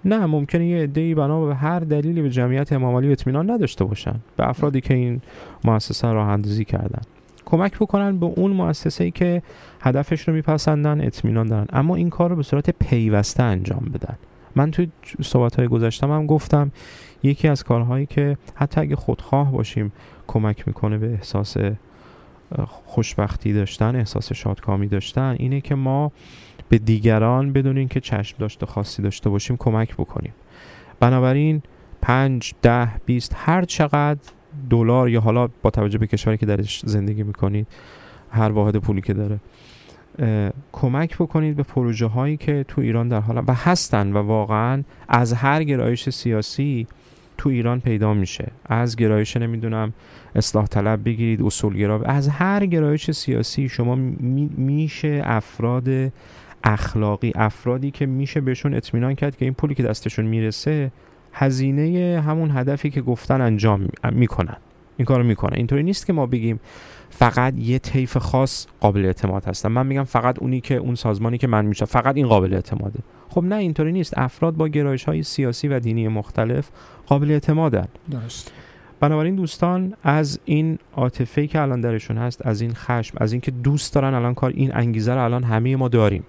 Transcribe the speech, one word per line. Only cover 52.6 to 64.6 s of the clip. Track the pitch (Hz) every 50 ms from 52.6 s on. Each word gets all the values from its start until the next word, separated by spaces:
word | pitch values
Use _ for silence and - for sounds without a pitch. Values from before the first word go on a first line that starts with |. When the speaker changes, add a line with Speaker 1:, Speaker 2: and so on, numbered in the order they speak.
| 202
Speaker 1:
گرایش | 185 170 165 151 147 151 156 - -
سیاسی | 156 - - - 127 113 113 - - - 135 127
شما | - - 120 120 127
می-، | 131 131 127 - - 127 123 131 139 147 147 143
می‌شه | - 127 135 143 151 156 151 - - - 151 147 143 -
افراد | - 117 110 - - - - 113 117 123 127 123 131 131 131 131 131 - - - - - - - - - - -
اخلاقی، | 110 107 104 - - - 113 107 104 104 - - 117 -
افرادی | - 110 107 - - - 120 123 131 135 143
که | 139 - 147
می‌شه | 135 131 131 139 135 - 156
بهشون | 139 131 127 - - 147 135
اطمینان | 113 - - - 117 120 131 139
کرد | - - 143 135
که | - 127
این | 127 131
پولی | - - 147 143
که | - 123
دستشون | 110 107 - - 107 - - 110
می‌رسه | 110 113 113 110 110 107 - - 156 156 151 139 131 - - - - - - - - -
هزینهٔ | - 139 135 131 131 135 135 135 143 151 165 175 180 180 175 175 165
همون | 151 151 156 160 165 156
هدفی | 143 131 123 135 143 139 - 147
که | 135 143
گفتن | 123 127 123 113 - - 135 135
انجام | 127 117 110 101 104 113 104 98
می-، | 98 - - - - 117
می‌کنن، | 113 113 123 110 - - 110 117 - -